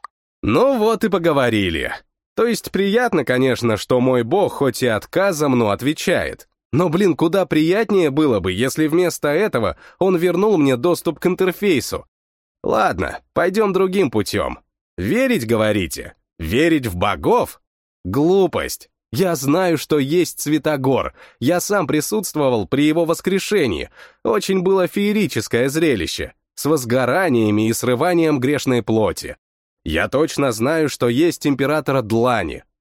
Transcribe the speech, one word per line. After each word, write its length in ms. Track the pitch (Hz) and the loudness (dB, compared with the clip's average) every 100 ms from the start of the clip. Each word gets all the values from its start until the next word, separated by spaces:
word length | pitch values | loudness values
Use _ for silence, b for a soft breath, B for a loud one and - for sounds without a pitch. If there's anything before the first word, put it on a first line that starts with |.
| - _ _ _ | -20 _ _ _
Ну 360 | - 135 262 262 | 0 2 4 2
вот 260 | 214 226 | 2 0
и 60 | 214 | 0
поговорили. 840 | 180 165 143 123 107 92 78 58 - - _ _ - | 0 2 2 2 2 0 -2 -6 -8 -16 _ _ -2
То 120 | 233 | 0
есть 240 | 214 - | 0 -4
приятно, 520 | 190 196 220 247 170 | -2 0 2 2 0
конечно, 540 | 123 127 131 113 117 107 | 0 2 2 0 0 -2
что 240 | - 127 | 0 0
мой 220 | 127 127 | 2 2
бог 300 | 113 185 185 | 2 0 0
хоть 280 | - 139 - | 0 -2 0
и 60 | 123 | -2
отказом, 720 | 107 - 170 196 151 151 123 | -2 -2 -2 0 0 0 2
но 120 | 110 | 2
отвечает. 800 | 98 127 156 - 147 71 - - _ _ | 0 -2 -4 -2 -2 -2 -8 -16 _ _
Но, 160 | 127 175 | 0 0
блин, 260 | 170 202 143 | 2 2 2
куда 300 | 165 190 180 | 0 0 0
приятнее 640 | 156 160 196 226 196 156 | 2 2 2 0 2 2
было 300 | 135 151 107 | 2 2 0
бы, 120 | 92 | -2
если 360 | 92 131 - 156 | -2 -2 -2 0
вместо 400 | 160 180 - 147 | 2 0 -2 -2
этого 500 | 156 208 127 101 - B B | 0 0 -2 -2 -4 B B
он 180 | 190 175 | 0 2
вернул 400 | 180 170 214 190 | 0 2 2 2
мне 180 | 139 123 | 2 2
доступ 440 | 170 165 170 151 | 0 0 -2 -2
к 80 | 180 | -2
интерфейсу. 800 | 180 185 - 202 143 - - - _ _ _ _ _ | 0 -2 0 0 0 -2 -8 -12 _ _ _ _ _
Ладно, 560 | - - 190 113 76 - _ | -2 0 0 -2 -6 -8 _
пойдём 400 | - 175 196 208 | -2 0 0 0
другим 360 | 185 190 196 151 | 0 0 0 0
путём. 500 | 110 101 104 69 62 _ _ _ - | 0 -2 -2 -4 -8 _ _ _ -8
Верить, 480 | 92 214 262 214 113 | -2 0 0 0 0
говорите? 720 | 113 107 104 82 67 53 - _ - | 0 0 0 -4 -8 -14 -20 _ -12
Верить 480 | 80 113 165 156 120 | -4 0 2 2 -2
в 80 | 87 | -2
богов? 680 | 101 92 113 233 151 - _ _ _ _ | -2 -2 0 0 -2 -8 _ _ _ _
Глупость! 880 | 90 120 160 196 175 107 69 - - _ _ | -6 0 2 2 2 0 -6 -8 -16 _ _
Я 240 | 120 185 156 | -2 -2 0
знаю, 420 | 131 160 185 156 | 0 2 2 0
что 220 | - 151 | 0 -2
есть 400 | 135 175 160 - | 0 0 0 -4
Святогор. 760 | 147 151 151 147 131 120 - - B B | -2 -2 0 -2 0 0 -2 -10 B B
Я 200 | 120 175 | 0 0
сам 260 | - 202 147 | 0 -2 0
присутствовал 800 | 151 - 214 190 156 135 120 92 | -2 -2 -4 -4 -2 0 0 0
при 180 | 135 151 | 0 2
его 200 | 156 165 | 2 0
воскрешении. 840 | 165 - 190 - 208 131 78 - B B B | -2 -2 -2 0 0 0 -2 -6 B B B
Очень 400 | - 214 - 190 | -2 0 0 0
было 240 | 180 190 175 | 2 2 0
феерическое 800 | 208 202 214 175 - - 117 135 | 0 0 0 0 -2 -2 0 0
зрелище, 640 | 151 165 110 82 - - - _ - | 0 2 0 -2 -6 -10 -14 _ -6
с 100 | 143 | 0
возгораниями 1000 | 156 120 127 120 156 185 120 107 104 110 | 0 0 0 2 0 2 2 2 2 0
и 60 | |
срыванием 640 | 113 120 123 170 175 160 147 | 0 0 0 2 2 2 2
грешной 420 | 127 143 - 123 | 0 -2 0 0
плоти. 560 | 110 110 98 82 67 - _ _ _ _ - | 2 2 2 -2 -8 -14 _ _ _ _ -4
Я 220 | 80 101 | -2 0
точно 440 | 135 156 - 139 | 0 0 0 -2
знаю, 380 | 107 123 165 151 | 0 0 0 -2
что 180 | - 123 | 0 0
есть 380 | 120 170 - 147 | 2 0 0 -2
император 560 | 135 135 151 143 135 | 0 0 0 0 -2
Длани, 640 | 110 113 123 117 82 62 - _ | 0 0 2 0 -2 -8 -16 _